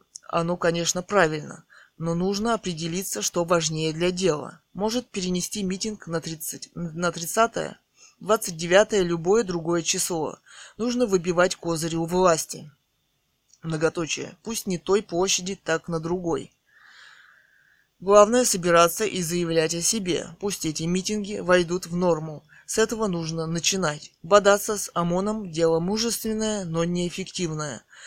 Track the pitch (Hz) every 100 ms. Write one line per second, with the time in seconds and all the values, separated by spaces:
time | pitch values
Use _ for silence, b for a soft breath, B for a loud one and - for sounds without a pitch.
0 | _ - - 170 170 175 170 165 165 180
1 | 180 202 165 156 147 - _ B B _
2 | 165 170 185 202 226 226 185 160 165 175
3 | 196 208 202 180 170 175 160 156 160 156
4 | 175 180 185 151 127 - _ 175 208 240
5 | 240 208 180 180 175 214 190 190 220 214
6 | - 165 160 156 - 135 - - 170 160
7 | 175 170 170 - 226 175 156 - _ B
8 | B B 170 220 208 160 170 180 214 214
9 | 180 170 165 214 196 175 160 170 160 185
10 | - 170 139 - B B B - 233 247
11 | 247 190 165 170 180 - 170 165 165 165
12 | 165 180 185 160 - 156 151 _ _ _
13 | _ _ _ _ _ _ 160 156 160 170
14 | 160 - 170 - - 220 - 180 - 196
15 | 208 170 190 185 180 196 - 160 - 165
16 | 160 185 170 151 87 _ B B B B
17 | B B B B B B B B B _
18 | 185 208 208 247 240 190 170 170 170 -
19 | 220 185 165 175 170 165 160 170 170 226
20 | 180 156 - 165 202 190 165 151 165 180
21 | 185 214 196 208 175 180 165 180 170 175
22 | 180 156 156 147 B B B - 220 220
23 | 220 170 160 165 160 165 - 190 170 151
24 | - _ 165 202 202 202 - 208 - -
25 | 170 175 202 220 196 160 165 165 175 214
26 | 233 220 226 214 220 214 180 165 170 175
27 | 175 180 185 - 170 156 151 120 - B